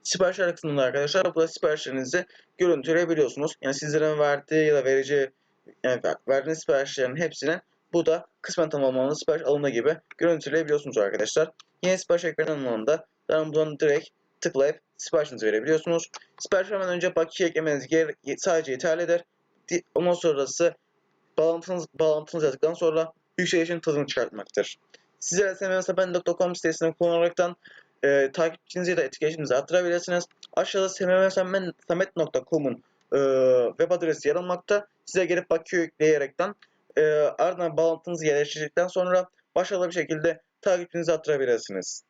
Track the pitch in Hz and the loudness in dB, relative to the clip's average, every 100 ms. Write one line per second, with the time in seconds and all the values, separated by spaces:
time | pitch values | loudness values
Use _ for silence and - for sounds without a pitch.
0 | - 180 185 190 180 170 160 143 127 139 | -6 2 2 2 -2 -2 -4 0 0 0
1 | 147 190 185 165 160 - 165 151 131 131 | 0 0 0 0 0 0 -2 -2 -4 -6
2 | 131 139 139 - _ - 180 151 117 165 | -2 -4 -4 -18 _ 0 2 2 2 0
3 | 170 160 131 - 147 - 135 135 156 151 | 2 2 0 0 -6 -4 -6 -4 -2 0
4 | 156 151 147 143 - 156 156 147 131 135 | 0 2 0 0 0 2 4 4 4 2
5 | 135 143 131 _ _ _ - _ 127 123 | 2 0 0 _ _ _ -20 _ -2 0
6 | - - - 139 135 160 - 139 139 - | -2 -4 0 0 0 -6 0 0 0 -2
7 | 127 143 165 - 135 175 _ _ _ 170 | -2 -2 -6 -2 -2 -2 _ _ _ 0
8 | 160 170 - _ - - 156 151 135 131 | 2 0 -4 _ -8 -2 0 2 0 2
9 | 131 151 - 156 135 147 143 117 131 160 | 0 -2 -2 -2 0 0 0 0 0 -2
10 | _ - 165 160 139 156 151 147 143 107 | _ -2 0 0 0 -2 0 -2 0 0
11 | 98 - 107 - 160 _ - _ 180 185 | 0 0 -2 0 -2 _ -20 _ -2 -2
12 | - 175 175 151 151 147 131 110 110 160 | 0 0 0 -4 -4 -2 -2 -2 0 0
13 | - _ - 156 156 151 156 147 156 147 | -2 _ -2 0 0 0 -2 0 0 0
14 | 160 _ _ _ 131 131 143 - _ - | -2 _ _ _ -4 2 0 0 _ -18
15 | - 160 147 123 110 107 131 156 160 170 | -2 -2 -2 -2 0 0 0 0 0 -2
16 | - - _ _ - 190 190 202 185 175 | -4 -16 _ _ -2 -2 0 -4 -2 -2
17 | 180 175 165 - 175 156 156 147 127 160 | 0 0 -2 0 0 0 0 -2 0 0
18 | 156 - 139 - 196 165 143 127 175 165 | 0 -4 -8 -4 0 0 0 -4 -2 -2
19 | 170 170 - _ _ _ - 175 _ 147 | 0 -2 -2 _ _ _ -6 -6 _ -2
20 | 175 170 165 139 135 - 170 - _ _ | 0 2 0 0 -2 0 0 -2 _ _
21 | _ _ _ - 160 170 170 180 156 - | _ _ _ 0 2 0 -4 -8 -8 0
22 | 160 151 151 170 151 131 156 170 165 160 | 2 2 -2 -2 -2 2 -2 2 0 0
23 | 160 _ _ - 175 175 165 170 160 147 | -2 _ _ -4 0 2 0 -2 0 -2
24 | 139 - 117 107 98 - 98 - _ - | -2 -2 -4 -6 -6 -4 -4 -8 _ -20
25 | _ _ - 175 196 185 196 185 180 185 | _ _ -4 0 0 -2 -2 -2 0 -2
26 | 185 175 170 175 180 175 165 160 165 160 | 0 0 -2 0 -2 0 -2 0 -2 0
27 | 175 170 170 170 180 180 - - _ _ | 0 2 2 2 -2 -4 -20 -20 _ _
28 | 139 139 135 156 165 151 _ 180 180 170 | 2 4 2 0 -2 -2 _ -4 -2 0
29 | 135 - 151 156 143 127 143 180 175 175 | -2 -2 -4 -2 0 0 2 0 2 -2
30 | 175 175 170 _ - - 185 202 190 190 | 0 -4 -4 _ -6 -4 -2 -2 -2 -2
31 | 185 185 190 190 185 190 180 - - 170 | 2 4 4 2 0 -2 -4 -10 -4 -2
32 | 190 - 151 - - 160 139 117 _ _ | -2 -2 -2 -2 0 0 0 -4 _ _
33 | _ 139 135 131 127 127 117 - 165 175 | _ 2 4 4 6 4 2 0 0 2
34 | 170 147 147 165 180 180 - 208 202 _ | 0 0 0 -2 -2 -6 0 -2 -2 _
35 | - 180 175 180 - 165 - 175 160 _ | -4 -2 0 -2 0 -2 0 -2 -2 _
36 | 156 151 139 - 190 208 _ _ _ - | 2 2 0 -4 -6 -6 _ _ _ 2
37 | 156 151 147 - 170 180 170 156 165 160 | 2 4 2 2 -2 0 -4 0 0 0
38 | - 170 156 147 147 147 151 - 180 190 | -6 -4 0 0 0 -4 -4 -2 -2 -2
39 | 180 180 180 _ _ - 180 190 180 175 | 0 0 0 _ _ -4 -2 -2 -2 -2
40 | 156 160 165 160 _ _ 202 180 175 170 | -4 0 -2 -2 _ _ 0 0 -2 -4
41 | 165 160 151 143 127 113 - 98 87 - | 0 0 0 0 2 0 -2 -8 -8 -14